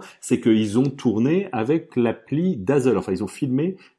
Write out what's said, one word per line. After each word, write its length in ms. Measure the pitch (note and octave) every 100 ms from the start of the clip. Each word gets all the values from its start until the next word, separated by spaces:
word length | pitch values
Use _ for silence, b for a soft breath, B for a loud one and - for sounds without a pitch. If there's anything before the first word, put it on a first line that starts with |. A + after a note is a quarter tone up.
| B B
c'est 180 | - B2+
qu'ils 400 | A#2+ A2 G#2+ G#2
ont 40 | C#3
tourné 640 | C3+ B2+ G#2 B2 F3 G3+
avec 440 | A2+ A2 D#3+ D#3+ -
l'appli 580 | A#2 A2 - C#3 F3+ C#3
Dazzle. 420 | F#2 B2 B2+ G2+
Enfin, 140 | F2+
ils 100 | F#2
ont 40 | G2+
filmé, 480 | - C#3 C3 E3 F#3+ b